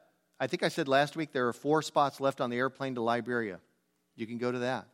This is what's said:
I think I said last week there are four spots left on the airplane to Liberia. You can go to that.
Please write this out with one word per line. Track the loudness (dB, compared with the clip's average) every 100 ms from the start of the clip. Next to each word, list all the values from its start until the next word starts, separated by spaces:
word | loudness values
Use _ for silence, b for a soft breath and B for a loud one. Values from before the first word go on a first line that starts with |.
| _ _ _ -6
I | -4
think | 0
I | 0
said | 0 2
last | 4 4 0
week | -4
there | 0 0
are |
four | 0 2 2
spots | 2 2 2 2
left | -2 0
on | -2
the | 0
airplane | -2 -2 -6 -2
to |
Liberia. | 0 0 0 -2 -2 -6 -14 _ _ _ _ -10
You | -8
can | -4
go | -2
to | -2
that. | -2 -4 -6